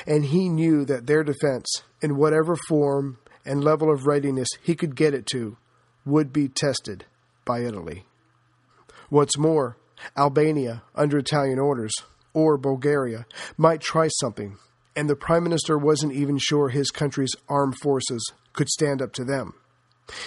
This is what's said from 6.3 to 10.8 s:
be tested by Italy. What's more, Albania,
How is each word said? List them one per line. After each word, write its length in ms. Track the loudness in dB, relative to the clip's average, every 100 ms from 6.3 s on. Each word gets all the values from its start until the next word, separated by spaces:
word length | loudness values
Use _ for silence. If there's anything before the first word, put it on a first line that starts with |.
be 160 | 0 0
tested 560 | 0 -2 -2 -6 -14 -16 _ _ _
by 160 | -4 -2
Italy. 440 | -2 -6 -10 -12 -16 _ _ _ _ _ _ _ _ -20 0
What's 280 | 2 2 2
more, 400 | 2 2 0 -6 _ -20 -10 0
Albania, 680 | 2 4 2 2 -2 -6